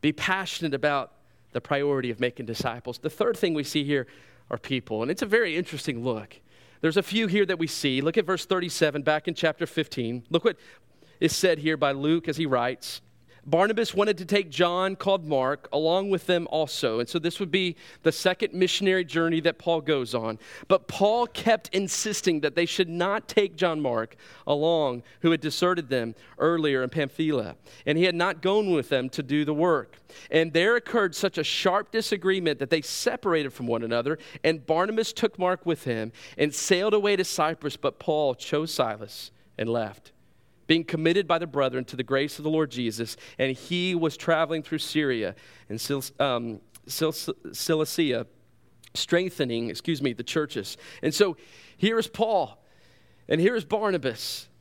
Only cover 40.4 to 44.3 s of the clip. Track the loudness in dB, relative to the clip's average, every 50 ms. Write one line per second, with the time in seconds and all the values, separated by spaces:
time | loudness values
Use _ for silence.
40.4 | _ _ _ _ _ _ 2 2 2 -2 -4 0 2 2 2 2 2 2 0 0
41.4 | 0 -4 -2 0 0 0 0 -4 -6 -6 -6 -8 -4 0 0 0 0 0 -4 -4
42.4 | -2 0 2 2 0 0 -2 -2 -2 -2 -2 -4 -6 -6 -8 -14 -16 -20 -4 -2
43.4 | -2 -2 0 -4 -6 -4 -2 0 0 0 0 0 0 -2 -2 -4 0 0